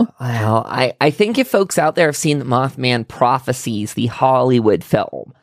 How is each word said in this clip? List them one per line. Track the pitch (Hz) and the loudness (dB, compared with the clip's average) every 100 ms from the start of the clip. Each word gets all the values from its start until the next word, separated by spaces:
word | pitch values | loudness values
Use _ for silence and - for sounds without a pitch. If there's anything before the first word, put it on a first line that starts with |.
| 233 - | -2 -4
Well, | 123 117 107 113 - | -6 -2 0 0 0
I, | 127 127 - | -2 -2 0
I | 151 | 0
think | 147 208 240 | 2 0 0
if | 247 | 0
folks | 208 190 - | 0 0 0
out | 156 | 0
there | 170 156 | 2 0
have | 143 | 0
seen | 156 147 | 0 -2
the | 127 | 0
Mothman | 123 131 127 127 120 113 | 0 -2 -2 -2 -2 -4
Prophecies, | - 123 131 - 123 123 107 107 | 0 2 2 -2 -6 -6 -6 -6
the | - 117 | -4 -4
Hollywood | - 131 131 127 123 107 90 | 0 2 2 4 4 4 2
film, | - 104 - 67 - _ | 0 -2 -2 -8 -16 _